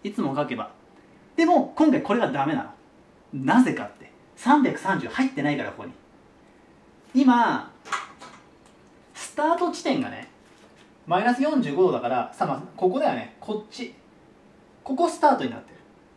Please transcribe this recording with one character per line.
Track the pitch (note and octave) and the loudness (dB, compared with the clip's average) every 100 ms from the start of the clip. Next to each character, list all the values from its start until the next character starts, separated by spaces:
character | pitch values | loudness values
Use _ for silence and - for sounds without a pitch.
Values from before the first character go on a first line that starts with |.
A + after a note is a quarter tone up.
い | G3+ | -8
つ | G#3 | -4
も | D#3+ | -4
書 | C3+ C#3 | -2 -4
け | A#2 | -6
ば。 | - - - - - - - - | -10 -14 -20 -20 -20 -20 -8 0
で | |
も、 | E4 E4+ B3+ - | 4 4 2 2
今 | D#4 | 4
回 | B3+ | 4
こ | - | 0
れ | A#3 | 0
が | G#3 | 0
ダ | D3 D#3 | -2 -2
メ | |
な | D3 - - - - _ _ _ | -2 -6 -14 -20 -20 _ _ _
の。 | C#3+ | -6
な | C3 G3+ | 2 4
ぜ | B3 | 4
か | B2+ | 0
っ | G#2+ | -8
て。 | - - - - - | -14 -20 -20 -20 -6
三 | A#3 D4 | 2 4
百 | C4 - | 4 0
三 | F#3+ F3+ | -2 -2
十 | - | -4
入 | - C4 | -2 -2
っ | |
て | - | -2
な | D3 | -2
い | C#3 | -2
か | |
ら、 | - | -6
こ | - | -12
こ | |
に。 | G2+ - - - _ _ _ _ _ - _ _ - | -16 -18 -20 -20 _ _ _ _ _ -20 _ _ -2
今、 | B3+ C4+ A#3+ A3 - - - - - - - - - - _ - _ - _ _ | 4 6 6 4 0 -8 -18 -10 -10 -10 -18 -20 -20 -20 _ -20 _ -20 _ _
ス | - - - | -18 -12 -2
タ | |
ー | D4+ E4+ | 0 2
ト | F4 | 0
地 | - | -2
点 | - C4 | -2 -2
が | - | -4
ね、 | - - - _ - - - - _ - | -10 -16 -20 _ -20 -20 -20 -20 _ -2
マ | F3 | 0
イ | |
ナ | A3+ | 2
ス | B3 | 0
四 | C#4+ D4 | 0 0
十 | D#3 | 0
五 | C#3+ | 2
度 | F#3 | 2
だ | C3+ | 2
か | A#2+ | -2
ら、 | B2+ A2+ | -2 -4
さ、 | - D3+ | -4 -4
ま | |
あ、 | C#3+ - - | -4 -8 -2
こ | F#3 | 0
こ | C4 | 2
だ | D4+ | 0
よ | |
ね。 | B2+ A2+ - | -2 -8 -14
こ | - G#3+ | -10 -8
っ | - | -10
ち。 | - B3 - _ _ - - - - _ _ | -14 -14 -14 _ _ -20 -20 -20 -20 _ _
こ | - C4 | -6 0
こ | E4+ | 0
ス | - | 4
タ | D4 | 4
ー | B3+ | 4
ト | |
に | A#3+ | 0
な | - | -8
っ | |
て | - | -16
る。 | - - - _ | -20 -20 -20 _